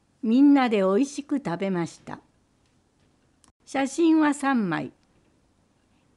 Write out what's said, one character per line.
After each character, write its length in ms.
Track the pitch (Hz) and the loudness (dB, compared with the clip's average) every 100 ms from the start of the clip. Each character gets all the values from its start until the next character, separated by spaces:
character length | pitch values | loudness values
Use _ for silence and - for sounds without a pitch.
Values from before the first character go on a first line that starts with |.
| _ _ | _ _
み 200 | 220 240 | -2 4
ん 120 | 285 | 6
な 160 | 285 247 | 4 2
で 140 | 214 | 0
お 160 | 190 202 | 2 0
い 60 | 277 | -2
し 160 | - | -6
く 140 | - 285 | -8 -8
食 200 | 180 170 | -6 -6
べ 120 | 196 | -4
ま 160 | 180 160 | -4 -6
し 120 | - | -10
た。 180 | - - _ _ _ _ _ _ _ _ _ _ _ _ _ _ - | -20 -20 _ _ _ _ _ _ _ _ _ _ _ _ _ _ -8
写 220 | 269 269 | -4 -4
真 320 | - 339 320 | 0 2 4
は 160 | 302 285 | 2 0
三 340 | 269 254 190 | -2 -2 -2
枚。 240 | 151 135 - _ _ _ _ _ _ _ _ _ _ _ | -4 -8 -16 _ _ _ _ _ _ _ _ _ _ _